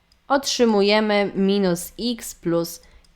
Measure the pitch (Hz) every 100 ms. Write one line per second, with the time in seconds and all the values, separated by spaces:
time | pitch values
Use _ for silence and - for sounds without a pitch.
0 | _ _ - 277 - - 233 202 202 214
1 | 214 208 196 - 196 202 190 175 - -
2 | 233 226 - - 170 170 165 - - -
3 | _